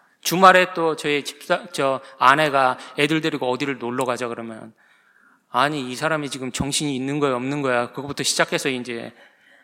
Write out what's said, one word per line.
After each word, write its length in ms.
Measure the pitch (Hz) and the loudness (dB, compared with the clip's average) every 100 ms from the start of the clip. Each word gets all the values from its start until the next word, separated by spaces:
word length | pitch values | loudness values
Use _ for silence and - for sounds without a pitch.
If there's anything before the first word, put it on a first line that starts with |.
| _ _ | _ _
주말에 520 | - 170 190 180 180 | -4 6 8 8 4
또 220 | 175 165 | 0 -2
저희 300 | 151 156 143 | -2 -2 -2
집사-, 420 | 135 - - 180 233 | -4 -12 -4 -4 -2
저 280 | - 139 131 - - | -2 -2 -2 -8 4
아내가 600 | 127 143 151 135 131 123 - - | 6 6 4 4 2 0 -6 -2
애들 240 | 147 160 | 0 0
데리고 300 | 156 147 127 | -2 -2 -2
어디를 300 | 123 139 127 | -2 -4 -4
놀러 240 | 120 127 | -6 -2
가자 240 | 127 120 123 | -2 -4 -6
그러면, 440 | 117 113 110 113 - _ _ _ _ _ _ _ | -8 -12 -14 -18 -20 _ _ _ _ _ _ _
"아니, 400 | 120 143 151 127 | 0 0 -2 -6
이 60 | 123 | -4
사람이 340 | 156 156 143 | -2 -2 -4
지금 220 | 127 127 | -8 -8
정신이 420 | - 135 135 147 | -6 -4 -2 -2
있는 240 | 131 131 147 | -2 -4 -2
거야, 160 | 143 | 0
없는 260 | 123 131 147 | 0 -4 -2
거야?" 300 | 139 120 120 | 0 0 -2
그거부터 320 | - 139 139 | -6 -10 -6
시작해서 460 | 135 - 165 170 143 | -2 0 0 0 -2
이제, 440 | 127 123 117 120 - - _ _ _ | -4 -6 -10 -10 -16 -20 _ _ _